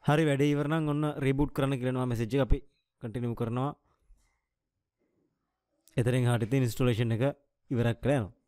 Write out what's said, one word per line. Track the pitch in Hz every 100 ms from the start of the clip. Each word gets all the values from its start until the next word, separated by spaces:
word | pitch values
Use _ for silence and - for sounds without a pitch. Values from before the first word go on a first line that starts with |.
හරි, | - 151
වැඩේ | 156 139 147
ඉවර | 143 147
නම් | 160 156
ඔන්න | 147 151 147
රීබූට් | 139 135 143
කරන්න | - 135 139
කියලා | 127
එනවා | 127 127
මෙසේජ් | 113 117
එක. | 131
අපි | 139 135 - _ _ _
කන්ටිනියු | 123 110 120
කරනවා. | 117 117 120 135 - _ _ _ - _ _ _ _ _ _ _ _ _ _ _ _ _ _ _ _ _ -
එතනින් | 120 123
එහාට | 120 120
ඉතින් | 107 135
ඉන්ස්ටොලේෂන් | 123 - 123 113 120
එක | 113 135 - _ _ _
ඉවරක් | 123 117 117
කරලා | 123 143
යනවා. | 101 -